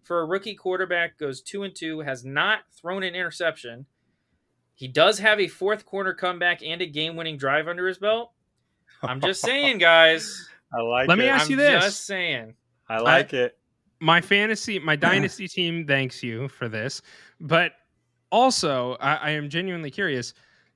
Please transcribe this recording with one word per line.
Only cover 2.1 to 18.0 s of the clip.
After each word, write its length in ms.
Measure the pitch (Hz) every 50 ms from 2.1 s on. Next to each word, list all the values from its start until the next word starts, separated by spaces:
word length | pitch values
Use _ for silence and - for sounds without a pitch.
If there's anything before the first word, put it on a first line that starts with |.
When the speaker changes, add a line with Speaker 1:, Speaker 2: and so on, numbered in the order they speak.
| 131 117 120
Speaker 1:
not 340 | 131 135 147 165 196 220 208 - _ _ _
thrown 240 | - 165 185 196 190
an 120 | 180 175
interception. 720 | 180 180 170 151 - 175 165 156 - - 120 117 120 139 - _ _ _ _ _ _ _ _ _ _ _ _ _ _ _ _ _
He 120 | _ 135
does 320 | 131 123 147 160 196 220 196
have 200 | 196 220 214 208
a 80 | 190 160
fourth 380 | - - 185 196 214 208 -
quarter 260 | _ - 196 196 190 180
comeback 500 | - - 180 180 175 175 175 175 170 -
and 200 | 156 160 175 180
a 40 |
game-winning 520 | 156 143 151 156 160 165 165 165 160 156 139
drive 300 | 135 135 139 151 156 160
under 180 | 175 175 185
his 100 | 185 185
belt. 360 | 185 196 208 220 226 240 - _ _ _ _ _ _ _ _ _ _ _ _ _ _ -
I'm 180 | 127 127 135 143
just 180 | 185 190 -
Speaker 2:
<laughs> 60 | -
Speaker 1:
saying, 320 | 226 262 277 285 277 254 202
guys. 680 | 170 170 165 165 165 160 160 160 156 - - - - - - _ _ _ -
Speaker 2:
I 60 | 120 117
like 260 | 117 120 123 131 147
Speaker 3:
Let 80 | 175
me 80 | 208 254
Speaker 2:
it. 40 | 269
Speaker 3:
ask 180 | 277 269 -
Speaker 1:
I'm 60 | - 269
Speaker 3:
you 40 |
this. 260 | 269 285 294 254 180 180
Speaker 1:
just 200 | 202 196 - -
saying. 480 | - 202 185 180 165 147 123 113 110 113 _ _ _ _ _ _
Speaker 2:
I 120 | - 113 110
like 320 | 117 131 156 139 143 - -
Speaker 3:
I, 40 | 131
Speaker 2:
it. 200 | 123 120 - _ _ _ _ _ _ _ _ _
Speaker 3:
my 220 | 160 156 165 170
fantasy, 580 | 170 175 202 202 208 220 220 208 - 233 214 180
my 160 | 147 160 151
Speaker 2:
<clears throat> 0 |
Speaker 3:
dynasty 520 | 147 156 170 185 196 - 190 - - 196 175
team 380 | - - 180 170 165 170 165
thanks 360 | 143 139 135 135 127 - - -
you 260 | 120 113 113 135 135
for 200 | - - 127 117
this, 320 | 107 110 110 135 - - - - - - - - _ -
but 320 | 170 147 160 165 175 165 - _ _ _ _ _